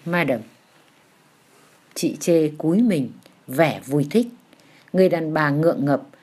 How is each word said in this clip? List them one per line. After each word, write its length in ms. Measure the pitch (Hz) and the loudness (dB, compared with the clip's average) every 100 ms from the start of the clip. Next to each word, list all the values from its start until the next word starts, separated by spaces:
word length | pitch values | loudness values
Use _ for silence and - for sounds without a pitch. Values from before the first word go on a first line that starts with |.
| 165 | -6
madam." 340 | 175 135 120 110 _ _ _ _ _ _ _ _ _ _ _ _ _ _ - | -2 -2 -4 -6 _ _ _ _ _ _ _ _ _ _ _ _ _ _ -6
Chị 200 | 170 147 | -6 -4
Chê 320 | 180 165 151 151 | 2 2 2 -2
cúi 240 | 156 185 | 0 2
mình, 280 | 240 160 120 - - _ - | 2 0 -2 -8 -20 _ -6
vẻ 340 | 131 160 98 131 | 0 0 -2 -4
vui 220 | 147 147 | -2 0
thích. 180 | 220 240 - _ - _ - _ | 0 -2 -6 _ -20 _ -20 _
Người 160 | 185 185 | 2 2
đàn 240 | 170 160 | 2 -2
bà 160 | 156 147 | 0 0
ngượng 360 | 143 165 - 143 | 2 2 0 0
ngập, 180 | 135 - - | -2 -4 -20